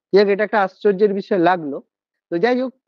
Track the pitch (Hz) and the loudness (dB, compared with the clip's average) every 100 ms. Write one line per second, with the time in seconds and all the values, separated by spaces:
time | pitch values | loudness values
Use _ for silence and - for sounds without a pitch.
0 | - 190 202 196 208 220 190 _ 208 185 | 0 2 2 0 -2 -2 -2 _ -2 2
1 | 208 202 - 202 170 180 147 151 - _ | 0 0 -4 0 2 0 -4 -12 -14 _
2 | _ _ - 170 226 247 254 - | _ _ -8 -2 0 -2 -4 -10